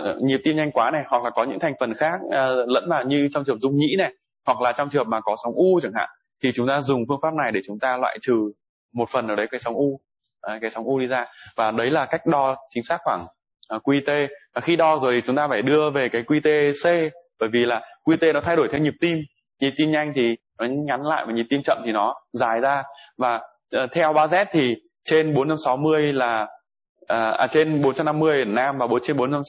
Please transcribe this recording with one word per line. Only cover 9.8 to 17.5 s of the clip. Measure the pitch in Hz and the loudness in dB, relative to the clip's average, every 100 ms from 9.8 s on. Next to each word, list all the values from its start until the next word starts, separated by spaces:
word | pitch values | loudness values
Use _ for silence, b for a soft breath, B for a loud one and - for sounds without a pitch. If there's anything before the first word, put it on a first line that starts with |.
| 143 139 _ _ _ _ - | -2 -2 _ _ _ _ -12
đấy, | 110 | -8
cái | 110 | -8
sóng | 113 | -6
U | 110 135 | -4 -2
đi | 127 | 0
ra. | 127 120 B B - | -2 -4 B B -2
Và | 110 | 0
đấy | 113 120 | 0 0
là | 156 131 | 0 -2
cách | 165 165 | -2 0
đo | 147 135 135 - | 2 2 -2 -8
chính | 120 | -8
xác | - 170 | -4 -2
khoảng, | 156 92 90 _ _ _ - | -2 -4 -6 _ _ _ -10
à, | 110 | -4
Q | - 139 143 | 0 0 2
T. | 147 139 B B | 0 -2 B B
Và | 120 | -6
khi | 160 165 | 0 4
đo | 160 156 | 4 4
rồi | 127 | 2
thì | 123 117 | 0 0
chúng | 139 | 0
ta | 147 | 0
phải | 113 | 0
đưa | 131 151 151 | 2 2 2
về | 139 123 | 0 -2
cái | 117 | -2
Q | 117 151 | 0 2
T | 151 151 147 143 | 4 4 2 2
C, | 170 175 156 - _ - | 2 2 0 -6 _ -4
bởi | 113 | 0